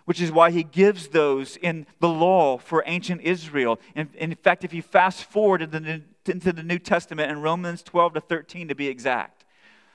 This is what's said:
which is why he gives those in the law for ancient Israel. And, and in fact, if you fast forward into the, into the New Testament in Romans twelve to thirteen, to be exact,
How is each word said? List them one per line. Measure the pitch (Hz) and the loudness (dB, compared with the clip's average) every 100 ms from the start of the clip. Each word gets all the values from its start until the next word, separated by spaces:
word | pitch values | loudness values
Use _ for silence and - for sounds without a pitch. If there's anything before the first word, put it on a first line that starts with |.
| - | -6
which | 175 | -4
is | 175 | 0
why | 160 170 | 6 6
he | 170 | 4
gives | 160 160 196 196 151 | -2 4 4 4 0
those | 156 147 135 135 - | 2 2 2 -4 -6
in | 175 165 147 - | -6 -6 -10 -2
the | 170 | 0
law | 160 175 185 147 127 | 2 4 4 4 0
for | - 160 - | -2 -2 -2
ancient | 175 175 175 | -4 -6 -6
Israel. | 156 180 160 147 123 113 - | -4 -4 -4 -2 0 -2 -6
And, | - 151 - | -10 -10 -8
and | 160 | -10
in | 165 | -2
fact, | - 175 | 2 2
if | 180 | -2
you | 170 | -10
fast | - 196 185 - - | 0 2 2 0 -6
forward | 208 214 180 | 0 2 2
into | 160 156 | 0 -8
the, | 156 160 151 _ - | -8 -10 -12 _ -6
into | 180 175 | -4 -2
the | 170 | -4
New | 165 175 | -4 -6
Testament | - 175 - 160 147 | 0 -2 -2 -4 -4
in | 151 | -2
Romans | 156 170 175 170 | -2 -2 -4 -10
twelve | - 175 170 | -4 0 0
to | 160 | 0
thirteen, | - 165 - 175 170 | -6 -6 -8 -12 -10
to | 139 | -8
be | 139 | -8
exact, | 127 127 123 - _ _ _ _ _ _ | -6 -4 -4 -6 _ _ _ _ _ _